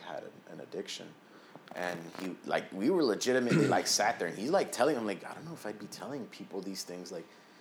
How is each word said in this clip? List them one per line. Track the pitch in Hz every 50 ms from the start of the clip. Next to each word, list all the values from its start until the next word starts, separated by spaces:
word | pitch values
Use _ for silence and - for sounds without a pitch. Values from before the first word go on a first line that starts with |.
| -
had | 85 78 - -
an, | - - - - - 85
an | 80
addiction. | - - - 90 98 - - - - - - - - - - - - - - - - - -
And | - 90 87 87 85 82 82 - -
he, | 95 92 - - -
like, | - 85 80 - -
we | - 95 104 151
were | 190 175 151
legitimately, | 117 95 - - 123 127 127 123 120 147 160 143
like, | - 90 90 87
sat | - - - 101 113 117 -
there, | 95
and | 82 85
he's, | 90 104 143
like, | 185 190 135 -
telling | - - 123 156 151
him, | 117 113
like, | 104 98 95 -
"I | - -
don't | - 151
know | 165 160
if | - -
I'd | 107 107 104
be | 104
telling | - - - - 117 143 135 104
people | 95 - - 98 - 92 98
these | 90 98 95 - -
things." | - 90 90 90 -
Like, | 185 165 - - - - - - - -